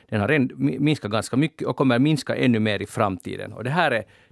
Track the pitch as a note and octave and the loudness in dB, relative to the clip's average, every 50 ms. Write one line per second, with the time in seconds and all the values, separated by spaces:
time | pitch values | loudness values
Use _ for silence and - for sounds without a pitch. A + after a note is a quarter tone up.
0 | _ - - G#2+ G2+ G#2 D3 D3+ B2 C3 - - C3+ C#3+ - - D3 D3+ D3+ C3 | _ -4 -2 0 2 2 2 2 2 0 -2 -2 -2 -2 0 0 0 0 0 0
1 | - G#2 G2+ A2 G#2 - - B2 D3+ D#3+ - - - - B2+ - C#3+ C3 A#2+ A#2 | -2 -4 -2 -4 -2 -2 0 0 0 0 -2 -4 -6 -4 0 0 2 2 4 4
2 | C3+ D3+ D#3 D3 - - A#2+ - C3+ C3 A#2 A2 G#2+ A2 G#2 G2 G2+ - - - | 4 2 2 0 -2 -2 -2 0 2 2 2 2 2 0 -2 -2 -4 -4 -2 0
3 | A2 G2+ F#2+ F2+ - - F#2+ F#2+ G2 G2+ G#2+ - A2 B2 C#3+ F3+ E3+ D3+ B2 A2 | 0 0 -2 -4 -8 -10 -10 -10 -10 -12 -12 -8 -6 -4 0 0 0 2 0 -2
4 | G2 - _ _ _ _ | -4 -6 _ _ _ _